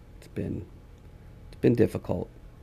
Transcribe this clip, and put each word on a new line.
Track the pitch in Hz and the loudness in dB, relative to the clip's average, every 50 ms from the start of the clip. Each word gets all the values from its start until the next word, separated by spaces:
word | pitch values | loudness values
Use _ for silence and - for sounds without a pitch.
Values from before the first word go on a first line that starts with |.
| - - - | -20 -20 -20
It's | - - - | -20 -20 -12
been, | - 101 95 92 92 92 90 - - - - - - - - - - - - - - - - - | -8 -6 -6 -4 -6 -8 -8 -12 -16 -20 -20 -20 -20 -20 -20 -20 -20 -20 -20 -20 -20 -20 -20 -20
it's | - - | -4 2
been | - 127 120 | 4 4 6
difficult, | 117 107 95 - - - - 98 90 92 - - - - - - - | 6 4 2 2 -2 -4 -4 -4 -4 -4 -8 -12 -18 -20 -20 -20 -20